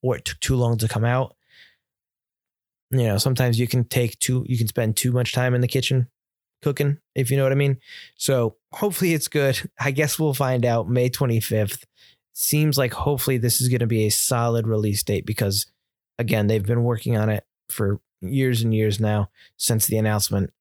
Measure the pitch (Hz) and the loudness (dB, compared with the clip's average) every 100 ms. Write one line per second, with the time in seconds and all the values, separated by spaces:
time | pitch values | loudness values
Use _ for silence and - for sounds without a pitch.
0 | 131 110 - - - 131 120 117 110 - | -2 -4 -6 -8 -2 0 2 0 -2 0
1 | 113 127 131 _ _ _ - _ _ _ | 0 0 -2 _ _ _ -20 _ _ _
2 | _ _ _ _ _ _ _ _ _ 131 | _ _ _ _ _ _ _ _ _ 0
3 | 117 98 139 127 127 113 120 131 117 123 | 2 2 0 2 2 2 0 0 0 0
4 | 120 - - 127 127 123 110 - 113 107 | 0 -2 -2 -2 0 -2 0 0 0 0
5 | 123 123 120 - 127 123 123 131 120 131 | 0 0 0 0 0 2 2 0 0 0
6 | 123 _ _ _ _ _ - 135 143 147 | 0 _ _ _ _ _ -4 0 -2 -2
7 | _ - 123 135 135 139 143 131 _ - | _ -4 -2 2 2 2 2 0 _ -20
8 | - _ - 131 117 - _ - 208 180 | -20 _ -2 0 0 -4 _ -4 -4 0
9 | 185 160 - 147 139 127 - _ 143 135 | 0 0 0 0 0 0 -4 _ -4 0
10 | 151 - 156 131 135 127 120 117 98 123 | -2 0 -2 0 0 2 2 0 0 0
11 | 123 123 135 113 - 110 104 - - _ | 0 0 0 0 0 0 -2 -4 -14 _
12 | - _ _ - - 151 151 139 127 - | -20 _ _ -6 -2 2 2 2 0 0
13 | - 143 - 131 117 - 127 123 117 113 | -2 -2 0 0 0 0 0 0 2 2
14 | 107 107 - 123 120 117 110 110 107 101 | 2 0 0 0 0 0 0 0 0 -2
15 | - 101 - 107 101 98 - _ _ _ | -2 -4 -2 -2 0 -2 -6 _ _ _
16 | _ - 117 110 104 110 101 120 120 113 | _ -8 -2 0 2 0 0 0 0 0
17 | - 113 110 104 - _ _ - 101 101 | -2 0 0 -2 -6 _ _ -4 -2 -2
18 | _ _ 90 135 131 120 113 110 110 101 | _ _ -4 0 2 2 0 2 2 2
19 | 110 107 98 _ - _ - 113 - 110 | 0 0 -2 _ -20 _ -2 0 0 0
20 | 107 104 - 101 95 _ | 0 0 0 -2 -2 _